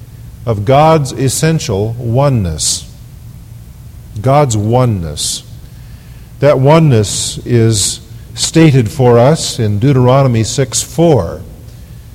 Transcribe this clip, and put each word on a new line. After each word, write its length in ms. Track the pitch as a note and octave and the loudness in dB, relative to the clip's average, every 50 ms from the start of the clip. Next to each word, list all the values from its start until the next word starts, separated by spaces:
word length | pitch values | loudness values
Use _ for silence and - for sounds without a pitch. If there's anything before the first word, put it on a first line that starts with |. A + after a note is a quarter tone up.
| - - - - - - - - - | -20 -20 -20 -20 -20 -20 -18 -10 -6
of 200 | A#2+ A2+ G#2 G2+ | -4 -4 -2 0
God's 480 | A#2 C3 C#3+ D3+ D#3+ D#3+ D#3+ C#3 B2+ - | 2 4 4 4 4 4 2 0 -2 -4
essential 800 | - C3+ B2+ - - D#3 D#3+ E3 D#3 - - G2+ F#2+ G#2 A2+ A#2 | -2 -2 -2 -2 0 -2 0 -2 -2 -2 -4 -2 -2 -2 -4 -6
oneness. 1000 | A#2+ C3 A#2 A2+ C3 C#3+ C#3+ C3 A#2 F#2+ E2+ D#2 D#2 - - - - - - - - - - - - - - - - - - - - - - - - - - - - - - - G#2 | -8 -6 -2 0 0 2 2 0 0 -2 -2 -4 -4 -4 -4 -6 -6 -10 -14 -20 -20 -20 -20 -20 -20 -20 -20 -20 -20 -20 -20 -20 -20 -20 -20 -20 -20 -20 -20 -20 -20 -20 -14 -12 -4
God's 360 | F#2+ B2+ C#3 D3 D3 C3 A2 | 0 2 2 2 2 2 0
oneness. 880 | G#2+ G2+ A2 A#2 B2+ B2+ A#2+ G#2+ F#2 E2 D#2 D2 - - - - - - - - - - - - - - - - - - - - - - - - - | -2 0 0 2 2 2 2 0 -2 -4 -8 -8 -8 -8 -8 -8 -10 -12 -16 -20 -20 -20 -20 -20 -20 -20 -20 -20 -20 -20 -20 -20 -20 -20 -20 -8 0
That 180 | C3 C#3+ C#3+ C3+ | 2 2 4 4
oneness 800 | C3 C#3 D#3 E3 D#3+ D3+ B2 A2 G#2 - - - - - - - - | 4 4 6 6 6 4 4 2 2 0 -4 -6 -6 -8 -8 -10 -4
is 540 | - B2 A#2 A2+ A2+ A2+ G2+ - - - - - - - - - - - | 0 2 2 4 2 2 0 -2 -4 -6 -8 -14 -18 -20 -20 -18 -18 -10
stated 560 | - - - - D#3+ E3 D#3 C3 C3+ A#2 G2+ | -8 -8 0 2 4 4 6 4 4 2 0
for 300 | - - B2+ B2 A#2+ A#2 | -2 0 2 4 4 4
us 400 | A#2+ C#3 E3 - - - - - | 4 4 2 0 -2 -8 -6 -4
in 180 | A2+ G#2 G2+ G2+ | -2 -2 -2 0
Deuteronomy 640 | A2 C#3+ C#3 C3 B2 B2 B2+ C#3 C#3 C3 A#2 A2+ A2 | 0 2 2 4 4 4 4 4 2 2 2 0 -2
six 400 | - - - C3+ A#2+ - - - | -2 -2 -4 -4 -2 -4 -6 -8
four, 600 | - - D#3+ E3 E3+ D3+ A2+ E2+ D#2+ D2 - - - - - - - - - - - - - - - - | -6 -2 0 2 2 2 2 0 -4 -8 -10 -14 -16 -18 -20 -20 -20 -20 -20 -20 -20 -20 -20 -20 -20 -20